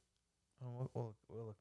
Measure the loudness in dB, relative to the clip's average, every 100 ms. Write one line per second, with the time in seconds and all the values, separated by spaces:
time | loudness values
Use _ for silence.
0 | _ _ _ _ _ -8 -4 0 2 2
1 | 0 -2 -8 -4 -4 -6